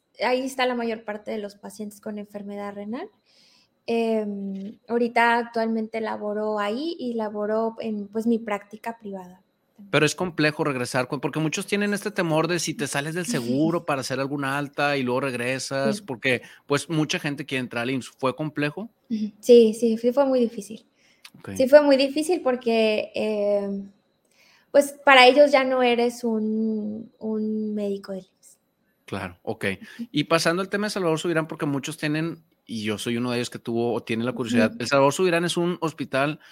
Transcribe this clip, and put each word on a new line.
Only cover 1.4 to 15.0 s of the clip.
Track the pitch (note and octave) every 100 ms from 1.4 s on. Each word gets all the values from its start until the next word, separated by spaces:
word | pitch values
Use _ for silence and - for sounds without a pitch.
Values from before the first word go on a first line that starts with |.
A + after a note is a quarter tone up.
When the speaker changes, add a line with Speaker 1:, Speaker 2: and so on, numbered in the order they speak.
| G3+ G3+
Speaker 1:
pacientes | G3 G3 G#3 G#3
con | G#3+ G#3
enfermedad | G#3 G#3 G3+ G3+ G3+
renal. | G3+ G3+ A#3+ G4+ _ _ _ _ _ _ _ -
Em, | A#3 A3+ A3 G#3 G3+ G3 G3 G3 - -
ahorita | A#3+ A#3+ A#3 A#3 A#3
actualmente | A#3 A#3 A3+ A3+ A3 A3+
laboro | A3 G#3+ G#3 G#3 G#3+ G#3+
ahí | G#3 A3+ D#4+ E4+
y | B3
laboro | A#3 G#3+ G#3 G#3 A3 A3+ A3+
en, | A3 G#3+ G3+
pues, | A3 A3
mi | A3+
práctica | A#3 G3+ - G#3 A#3 A#3
privada. | G#3+ G3 F3+ F#3 _ _ _ - G#3
Speaker 2:
Pero | D3+ D3+
es | -
complejo | F#3 D#3 D3+ D3+
regresar, | D3+ C3 B2 C3 B2+
cu-, | C#3+
porque | D3 C#3+
muchos | D#3 E3+ F#3+
tienen | G3+ G#3
este | G3+ G#3
temor | G3+ F3 D#3 D#3+
de | F3
si | -
te | D3 C#3+
sales | C#3+ D3 E3
del | F3
seguro | E3 A#2 C3 D#3+ E3 E3
Speaker 1:
<laughs> |
Speaker 2:
para | C#3+
hacer | B2+ C3
alguna | C3+ D3 C#3 C#3
alta | C#3+ - C#3+
y | C#3+